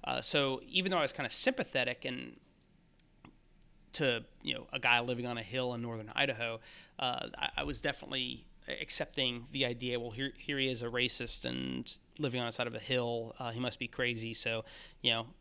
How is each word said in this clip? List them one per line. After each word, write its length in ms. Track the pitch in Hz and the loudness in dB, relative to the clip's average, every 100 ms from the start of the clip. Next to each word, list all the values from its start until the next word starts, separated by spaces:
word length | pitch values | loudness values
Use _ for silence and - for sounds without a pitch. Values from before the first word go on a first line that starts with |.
| - | 0
uh, 160 | 127 | -2
so 400 | - 151 139 131 - | 2 4 4 0 0
even 240 | 185 185 | 2 4
though 100 | 185 | 2
I 20 | |
was 100 | 143 | 2
kinda 180 | - 131 | 0 0
sympathetic 760 | - - 262 - - 123 123 131 | 4 4 2 0 0 0 -2 -6
and 340 | 127 120 120 - - _ - - - - - - - - - - - - | -6 -8 -12 -20 -20 _ -20 -20 -20 -20 -20 -20 -20 -20 -20 -20 -20 -6
to, 300 | - 139 117 - - | 2 2 2 -2 -8
you 120 | - | -2
know, 140 | 123 123 | -2 -2
a 80 | 135 | 0
guy 220 | 127 120 | 6 6
living 240 | 123 123 120 | 6 0 0
on 120 | 117 | -4
a 60 | |
hill 300 | 104 127 127 | -2 0 0
in 80 | 120 | 0
northern 280 | 117 113 107 - | -2 -4 -4 2
Idaho, 460 | 139 113 117 113 - - - - | 2 2 -2 -4 -10 -20 -20 -4
uh, 280 | 131 120 - - | -2 -2 -4 -4
I, 120 | - - | -2 -2
I 60 | |
was 180 | 143 139 | -2 -2
definitely 640 | 147 139 143 135 127 123 - - - | -2 -4 -4 -2 -2 -6 -12 -18 -10
accepting 800 | - 151 - 147 - 127 120 127 | -6 -2 -2 -2 0 0 0 -6
the 140 | 139 127 | 0 0
idea, 340 | 120 123 120 | 0 -2 -2
well, 120 | 117 | -2
here, 200 | 110 135 - | -4 -4 -4
here 200 | - 139 | -4 0
he 120 | 131 | 2
is 140 | 120 | 2
a 40 | 120 | -2
racist 560 | 120 127 - 120 - | 2 2 2 0 0
and 540 | 127 64 65 64 - - - - | 0 -2 0 -2 -4 -8 -12 -2
living 220 | 143 123 | 0 0
on 60 | 120 | -2
the 80 | |
side 140 | 113 120 | 0 -2
of 80 | 110 | -2
a 40 | |
hill. 560 | - 127 120 117 113 - | 0 2 2 0 -4 -4
Uh, 120 | 123 | -4
he 80 | 113 | 0
must 180 | 123 - | -2 -2
be 120 | 123 | -6
crazy. 440 | - 123 117 113 | 0 0 2 -2
So, 300 | 113 117 113 - - - - | 0 0 0 -4 -14 -16 0
you 100 | 127 | 4
know 160 | 113 113 - | 4 0 -10